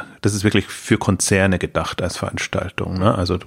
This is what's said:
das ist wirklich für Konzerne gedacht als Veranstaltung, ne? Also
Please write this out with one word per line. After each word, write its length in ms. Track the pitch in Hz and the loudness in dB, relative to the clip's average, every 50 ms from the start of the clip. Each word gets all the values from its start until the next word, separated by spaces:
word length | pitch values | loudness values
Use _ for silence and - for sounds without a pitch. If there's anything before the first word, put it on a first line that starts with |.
| - - - - | -10 -14 -6 -2
das 140 | - 104 101 | -2 0 0
ist 80 | 104 92 | 2 2
wirklich 240 | 107 - 104 90 | 2 4 2 0
für 320 | - - - - - 110 104 | -2 -6 -8 -2 0 0 2
Konzerne 580 | - - 98 87 - - 104 95 95 98 92 | 2 2 2 2 2 2 4 4 4 4 2
gedacht 440 | 85 - 78 - 82 78 - - - | 0 0 -2 -2 -4 -4 -4 -4 -4
als 160 | 92 87 - | -4 -4 -4
Veranstaltung, 800 | - - 95 - - - - - - - 90 - - 95 87 90 92 | -6 -6 -6 -4 -6 -6 -4 -4 -4 -4 -4 -4 -6 -6 -4 -2 0
ne? 160 | 92 110 117 | 2 2 2
Also 240 | 101 92 90 90 87 - | 2 0 0 -2 -2 -4